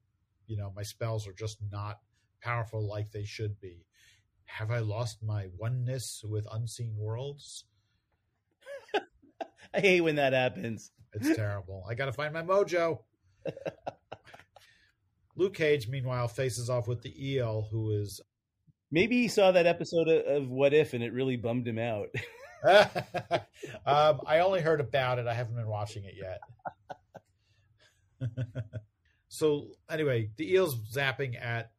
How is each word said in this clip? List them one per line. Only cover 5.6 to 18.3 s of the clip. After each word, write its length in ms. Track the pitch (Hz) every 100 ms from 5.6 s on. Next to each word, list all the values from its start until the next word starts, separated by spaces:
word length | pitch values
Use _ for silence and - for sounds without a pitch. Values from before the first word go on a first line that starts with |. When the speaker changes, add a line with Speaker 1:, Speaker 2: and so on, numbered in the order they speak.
| 113 127 123 131 123 - 107
Speaker 1:
with 200 | 107 104
unseen 440 | 110 117 - 117 107
worlds?" 680 | 107 113 139 147 - - - _ _ _ _ _ _ _ _ _ 523 554 453
Speaker 2:
<laughs> 0 | 415 - _ _ - - _ -
I 60 | -
hate 220 | 190 180
when 140 | 165 147
that 180 | 135
happens. 580 | 131 127 - 120 107 - _ -
Speaker 1:
It's 220 | 110 277 320
terrible. 480 | 104 101 92 95 92
I 60 |
gotta 180 | 120 139
find 220 | 123 151
my 80 | 160
mojo. 580 | 165 196 190 170 170 156 _ _ _ _ -
<laughs> 80 | - - - - - - - - - - _ _ _ _ _ _ _ _ -
Luke 180 | 190
Cage, 340 | 190 156 147 110
meanwhile, 400 | 135 127 123 120
faces 420 | - 131 113 120
off 180 | 123 117
with 140 | 120
the 120 | 131 - 135
eel, 340 | 135 117 110 107
who 200 | 110 110
is 280 | 104 101 - -